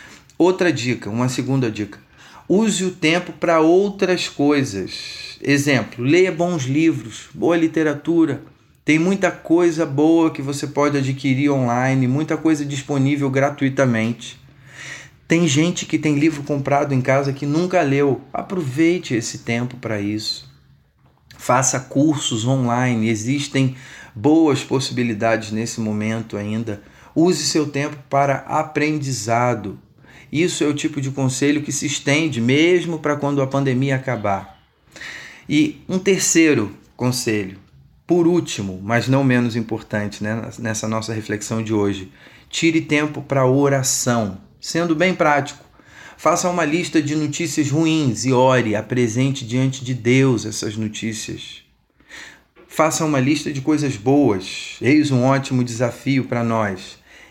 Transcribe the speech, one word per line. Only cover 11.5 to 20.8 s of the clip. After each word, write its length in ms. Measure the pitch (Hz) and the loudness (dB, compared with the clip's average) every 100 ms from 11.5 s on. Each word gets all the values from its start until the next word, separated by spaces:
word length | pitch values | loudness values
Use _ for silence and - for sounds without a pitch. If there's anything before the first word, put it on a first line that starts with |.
online, 580 | 139 120 120 131 135 127 | 2 2 2 2 2 2
muita 280 | 135 156 156 | 0 -2 0
coisa 260 | 160 151 | 2 0
disponível 640 | 143 139 - 139 135 143 139 | 0 -6 -2 0 2 2 0
gratuitamente. 1120 | 135 139 143 139 135 131 113 113 120 - - - - - - - - - - - | 2 0 0 0 2 2 2 0 -4 -10 -18 -20 -20 -20 -18 -16 -16 -18 -20 0
Tem 200 | 165 170 | 2 4
gente 380 | 135 160 175 - | 2 2 0 -4
que 120 | 160 | -2
tem 160 | 151 143 | 0 2
livro 280 | 160 147 | 2 0
comprado 500 | 143 143 135 143 143 | -4 -4 0 0 2
em 60 | 135 | 0
casa 320 | 123 135 139 | 2 2 0
que 120 | 135 | -2
nunca 380 | 147 147 180 180 | -2 0 2 2
leu. 380 | 143 139 143 123 - | 2 2 2 0 -4
Aproveite 800 | - - 185 143 131 165 180 180 | -10 -6 -6 -4 0 2 2 -2
esse 260 | 117 - - | -4 -4 -8
tempo 380 | - 117 123 123 | -6 -4 -4 -6
pra 240 | 110 107 | -6 -4
isso. 480 | 101 107 104 - - - _ _ | -4 -4 -6 -8 -12 -20 _ _